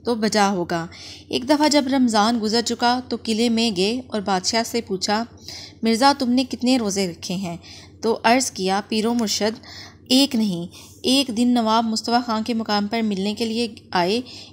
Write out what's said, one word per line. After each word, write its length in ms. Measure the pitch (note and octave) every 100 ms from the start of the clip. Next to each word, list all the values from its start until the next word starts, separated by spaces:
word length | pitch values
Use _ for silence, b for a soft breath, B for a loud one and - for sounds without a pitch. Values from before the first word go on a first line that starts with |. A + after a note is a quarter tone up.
| -
तो 100 | A#3
बजा 300 | G#3+ G#3+ G3
होगा। 400 | G3 E3+ E3+ E3 B B B B
एक 140 | B3+ B3+
दफ़ा 220 | D4 D4+
जब 200 | D4 B3+
रमज़ान 520 | C4+ B3 G#3+ G#3+ A#3+
गुजर 220 | G#3+ A3+
चुका 380 | A#3 A#3 A#3+ B3
तो 160 | B3+ A#3
किले 320 | - A3 A#3+
में 240 | A3+ A#3
गए 240 | F3+ G3 B3+ -
और 80 | G#3+
बादशाह 420 | G3+ F#3 F#3 A3+
से 180 | A#3 A#3+
पूछा, 440 | A#3 F#3+ - G#3+ A#3 - B B B B
"मिर्ज़ा 300 | A3+ A3+ C#4
तुमने 300 | C#4+ B3 B3
कितने 340 | C4 A#3+ A#3+ C4
रोज़े 300 | G#3 G3 F#3
रखे 260 | E3 -
हैं?" 260 | F3+ F#3+ E3+ B B B -
तो 100 | A3
अर्ज़ 380 | A3+ A3+ B3+ -
किया, 280 | - F#3 G3
"पीरो 340 | - A3 A3
मुर्शद, 420 | A#3+ G#3 - G#3 A3+ B B B B -
एक 240 | B3+ C#4 A3+
नहीं।" 320 | G#3+ E3+ F3 B B B -
एक 260 | C4+ C4
दिन 200 | G#3+ B3
नवाब 340 | B3 A3 A3+ A3+
मुस्तफ़ा 340 | A3 A#3+ A#3+
खां 200 | B3 A3
के 100 | A3+
मकाम 340 | A3+ A3 G#3 G#3
पर 140 | A3+
मिलने 320 | G#3+ F#3+ G3+
के 120 | G#3 A3+
लिए 300 | A3+ A#3 A3 -
आए। 300 | F#3 F3 A3+ B3 B B